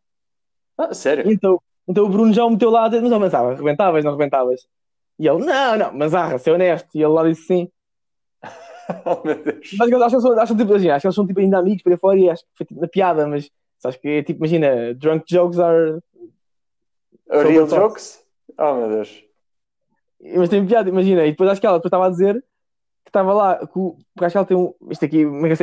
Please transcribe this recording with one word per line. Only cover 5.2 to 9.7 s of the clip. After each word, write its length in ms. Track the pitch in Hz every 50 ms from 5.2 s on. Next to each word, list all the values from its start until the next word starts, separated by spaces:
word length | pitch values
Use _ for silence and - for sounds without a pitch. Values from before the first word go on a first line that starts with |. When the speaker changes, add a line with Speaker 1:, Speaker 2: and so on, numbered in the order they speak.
| 156 151
Speaker 2:
ele, 160 | 143 170 262
não, 340 | 339 277 269 277 247 220 214
não, 140 | 185 -
Manzarra, 460 | - 135 147 156 160 185 165 160 131 123
ser 120 | - 160
honesto. 380 | 160 175 185 180 160 147 - _ -
E 60 | 151
ele 100 | 156 151
lá 100 | 156 160 160 165
disse 180 | 165 - -
sim. 240 | - 180 180 175 180 _ _ _ _ _ _ _ _ _ _ _ _ _ _
Speaker 1:
<laughs> 240 | - - - - - - - - - - 180 - -
Oh, 160 | 175 170 - -
meu 160 | 151 147 -
Deus. 280 | - 151 147 - - -